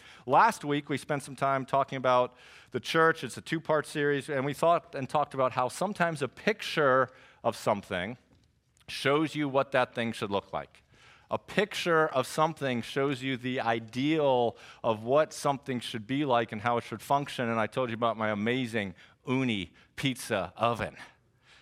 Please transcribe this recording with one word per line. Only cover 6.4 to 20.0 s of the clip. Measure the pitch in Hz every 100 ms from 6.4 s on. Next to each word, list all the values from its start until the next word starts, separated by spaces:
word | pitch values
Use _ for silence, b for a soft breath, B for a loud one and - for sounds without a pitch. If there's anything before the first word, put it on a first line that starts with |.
| - 208 - - 143 131 127 B B B
of | 117 -
something | - 104 - 92 92 127 _ _ _ _ _ _ -
shows | - 135 147 160
you | 151 143
what | 135 135
that | 131 123
thing | - 117
should | 110 104
look | 98 -
like. | 78 67 - _ b b b b
A | 110
picture | - - 196 - 175 160 156
of | 131 120
something | - 160 156 139 120
shows | - 143 139 131
you | 135 123
the | 127 127
ideal | 113 117 113 113 143 160 143 127 117 - B B
of | 117 107
what | 113 143 156
something | - 151 135 - 123
should | - 120 104
be | 135
like | 147 120 113
and | 110
how | 120 120
it |
should | - 113
function. | - 143 143 - 120
And | 113
I | 107
told | - 127
you |
about | 113 117 110
my | 107
amazing | 104 110 127 123 113 98 - B B -
Ooni | 131 131 104 85 b b
pizza | -